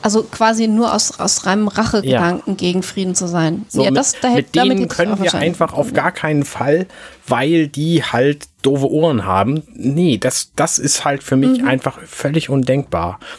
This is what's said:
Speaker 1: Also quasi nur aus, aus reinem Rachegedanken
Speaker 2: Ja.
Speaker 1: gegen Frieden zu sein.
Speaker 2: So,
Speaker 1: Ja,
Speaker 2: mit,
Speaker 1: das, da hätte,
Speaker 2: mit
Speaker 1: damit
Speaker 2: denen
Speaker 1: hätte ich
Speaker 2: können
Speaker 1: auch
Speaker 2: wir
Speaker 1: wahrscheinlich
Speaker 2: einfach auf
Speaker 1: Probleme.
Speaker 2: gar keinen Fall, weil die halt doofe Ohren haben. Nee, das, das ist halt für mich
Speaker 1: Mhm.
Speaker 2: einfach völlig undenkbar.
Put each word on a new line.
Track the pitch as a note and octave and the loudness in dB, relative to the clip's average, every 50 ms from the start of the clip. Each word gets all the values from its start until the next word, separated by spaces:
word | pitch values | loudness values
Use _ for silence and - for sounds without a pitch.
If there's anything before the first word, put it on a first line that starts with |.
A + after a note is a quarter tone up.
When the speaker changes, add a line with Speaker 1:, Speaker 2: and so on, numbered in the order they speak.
Speaker 1:
Also | - A3 G3+ A3 - | -2 0 2 2 0
quasi | - - - A3+ A3 A3+ A3 A3+ A3 | -2 -2 0 2 2 2 2 2 2
nur | G#3+ A3 A#3 A3+ - | 2 2 2 2 0
aus, | A3 - - - - | 0 -2 -2 -4 -4
aus | - F#3+ - - - | -2 -2 -2 -2 0
reinem | G3 F#3+ G#3 G#3+ G#3 | 0 0 0 0 0
Rachegedanken | - G3+ A3+ A3+ - G#3 E3 C3 B2+ - E3+ E3+ F3+ - - - | 0 0 0 0 0 0 2 2 2 2 2 2 0 -2 -4 -6
Speaker 2:
Ja. | G3 - | -4 -2
Speaker 1:
gegen | F3 F3+ F3+ F#3 | -2 0 0 -2
Frieden | F#3 - - G3 F#3+ F#3 F3+ | -2 -4 -4 -4 -4 -2 -2
zu | - F#3 | -2 -4
sein. | E3+ F3 F3 D#3+ D#3 E3 - - - | -2 0 0 0 0 0 -4 -8 -6
Speaker 2:
So, | - - C3 | -2 0 2
Speaker 1:
Ja, | C3 | 2
Speaker 2:
mit, | C3 C#3+ | 2 2
Speaker 1:
das, | - - - - | 0 0 -2 -2
da | - B3 | 0 2
hätte, | A#3+ C#3+ | 2 2
Speaker 2:
mit | C3 - - | 0 0 2
Speaker 1:
damit | - B3+ B3+ | 2 2 4
Speaker 2:
denen | B3+ G3 | 2 2
Speaker 1:
hätte | - E3 | 0 -2
ich | - - | 0 -2
Speaker 2:
können | E3+ G#3 | 0 0
Speaker 1:
auch | G#3+ | 0
Speaker 2:
wir | F#3 F#3+ | 0 0
Speaker 1:
wahrscheinlich | E3+ - - D3 E3+ | 0 0 0 0 0
Speaker 2:
einfach | F3 - E3+ D#3 | 0 0 -2 -2
auf | - D3 D3 | 0 -2 -2
Speaker 1:
Probleme. | - - D3+ | 0 0 0
Speaker 2:
gar | C#3+ F3 | 0 0
keinen | - - - D#3 D3+ D3 C#3 | -2 -2 -2 0 0 0 0
Fall, | - - - A#2+ C#3 D3+ E3+ F#3 - - - - - - - - | -2 -4 -4 0 2 2 2 0 -2 -10 -20 -20 -20 -20 -12 -4
weil | - B2 A#2 C3 D3+ E3+ E3 D#3 D3 | -2 0 0 2 2 2 2 2 0
die | - C#3+ D3+ E3 E3+ D3+ - | -2 -2 0 2 2 2 0
halt | - - A#2+ C3 C#3+ D3 D3 - - _ _ | 0 0 2 2 2 0 -2 -8 -20 _ _
doofe | - C3+ C#3+ C#3 C3+ C3+ | 0 0 2 2 0 0
Ohren | - D3+ D#3+ E3 C#3 A2 F#2 | 2 2 2 2 2 0 0
haben. | F#2+ F#2 F#2+ G2+ A#2 C#3+ D#3 - - | 0 2 2 2 2 0 -4 -6 -10
Nee, | - - G2+ B2+ C#3+ E3 F3+ E3+ A#2+ F#2+ | -12 -4 -4 -2 0 2 2 2 2 2
das, | - - - - - _ - | 0 -2 -2 -2 -6 _ -4
das | - D3+ E3 - - | -2 -2 -2 -2 -2
ist | - D3 - - - | -2 -2 -2 -2 0
halt | D3+ C#3 C#3+ | -2 -2 -2
für | - - C3+ | -2 0 2
mich | C3 C#3 B3+ C4 B3 | 2 4 4 2 2
Speaker 1:
Mhm. | B3+ B3+ | 2 0
Speaker 2:
einfach | C3 C3 - C3+ - - | 0 0 -2 -4 -6 -8
völlig | - - - - - C#3+ D3+ E3 - - | -16 -16 -12 -6 -4 -2 -2 -2 -2 0
undenkbar. | C#3 C#3 B2+ B2+ C3 C#3 C3 - - E2+ E2+ F2 F2 - - - - | 0 0 2 2 0 0 0 -2 -4 -4 -4 -4 -6 -8 -14 -18 -18